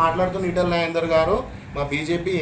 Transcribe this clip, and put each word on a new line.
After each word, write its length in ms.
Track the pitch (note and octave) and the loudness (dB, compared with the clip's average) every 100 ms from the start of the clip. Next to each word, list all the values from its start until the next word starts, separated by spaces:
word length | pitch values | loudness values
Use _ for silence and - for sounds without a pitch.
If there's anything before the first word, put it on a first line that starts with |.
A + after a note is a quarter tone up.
మాట్లాడుతున్న 480 | E3 D#3+ F#3 F#3+ F3+ | 2 2 0 0 -2
ఈటెల 200 | F3 F3 | 0 2
రాజేందర్ 340 | E3+ E3 E3 E3 | 2 0 0 2
గారు 220 | D#3+ E3 A#3 - - - C#3+ | 2 4 0 -2 -12 -10 -6
మా 80 | C#3+ | -4
బీజేపీ 400 | C#3+ D#3 E3+ F3 F3 | -2 -2 -2 -2 -2